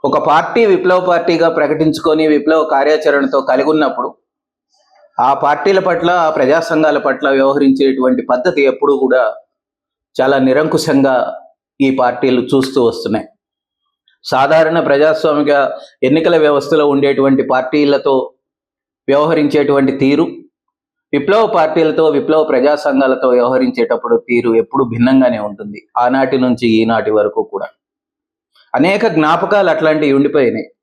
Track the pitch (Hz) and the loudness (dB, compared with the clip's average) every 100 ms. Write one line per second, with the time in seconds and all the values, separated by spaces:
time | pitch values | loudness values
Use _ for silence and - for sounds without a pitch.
0 | 151 147 - 156 170 240 226 180 185 185 | -2 -2 0 0 0 0 2 2 2 0
1 | 180 170 180 165 170 165 147 147 156 156 | 2 0 0 0 0 0 -2 0 -2 0
2 | 165 156 156 151 143 160 156 139 147 156 | -2 0 2 2 2 0 0 0 2 0
3 | 156 143 135 139 131 131 139 156 143 - | 0 0 0 -2 0 0 0 0 -2 -4
4 | - - _ _ _ _ _ _ _ _ | -10 -12 _ _ _ _ _ _ _ _
5 | _ - 127 139 143 143 - 190 180 170 | _ -2 0 0 0 0 0 0 0 -2
6 | 165 180 160 - 131 160 165 160 156 143 | 0 0 0 0 0 0 0 0 0 0
7 | 139 131 147 135 135 143 139 135 139 131 | -2 -2 0 2 2 2 2 2 0 0
8 | 127 127 - 127 180 151 139 127 143 139 | 0 0 -2 -2 0 0 0 0 0 0
9 | 131 127 113 - _ _ _ _ _ _ | 2 0 0 -4 _ _ _ _ _ _
10 | _ - 131 139 131 131 156 160 - 139 | _ -2 0 2 2 0 0 -2 0 0
11 | 135 127 - - - _ _ _ 135 135 | 2 0 -2 -8 -18 _ _ _ -2 0
12 | 127 123 135 127 120 135 131 143 117 104 | -2 0 0 0 0 -2 0 0 0 -2
13 | - 107 - _ _ _ _ _ _ _ | -6 -6 -8 _ _ _ _ _ _ _
14 | _ _ - 131 139 160 156 165 147 143 | _ _ -4 -2 2 2 2 0 0 2
15 | 156 156 165 147 147 143 135 - - _ | 2 2 0 0 0 0 0 -4 -18 _
16 | 127 156 160 185 151 143 139 160 147 139 | 0 2 2 2 2 0 0 0 2 2
17 | 139 135 135 135 135 127 131 151 143 143 | 0 0 2 0 0 -2 0 -2 0 0
18 | 143 135 - _ _ _ _ _ _ _ | 0 -2 -4 _ _ _ _ _ _ _
19 | - 139 151 156 147 147 143 139 135 - | -2 0 2 0 0 0 0 0 0 0
20 | 135 143 170 - - _ _ _ _ _ | 0 0 -2 -6 -20 _ _ _ _ _
21 | _ 147 143 208 214 180 156 170 156 147 | _ -4 0 0 2 0 0 0 0 2
22 | 160 139 - 156 156 135 139 147 147 135 | 0 0 0 0 0 0 0 0 -2 0
23 | 131 131 127 123 120 131 127 120 117 117 | 0 0 0 2 2 0 -2 -2 -2 -2
24 | 120 117 - 120 120 113 - 135 127 113 | -2 -2 0 -2 0 0 -2 -4 -4 0
25 | 120 131 127 113 104 101 104 101 _ - | 2 2 2 -2 -8 -10 -14 -16 _ -2
26 | 120 131 131 135 127 117 120 110 113 113 | 0 0 0 0 -2 -2 0 0 2 0
27 | 107 107 104 110 107 98 - _ _ _ | 0 0 0 -2 -6 -8 -10 _ _ _
28 | _ _ _ _ _ _ _ 135 165 202 | _ _ _ _ _ _ _ -2 0 0
29 | 220 165 151 170 - 208 180 156 160 156 | 0 0 0 0 0 0 2 0 0 0
30 | 147 139 143 151 120 107 - _ | 2 2 2 2 0 -2 -10 _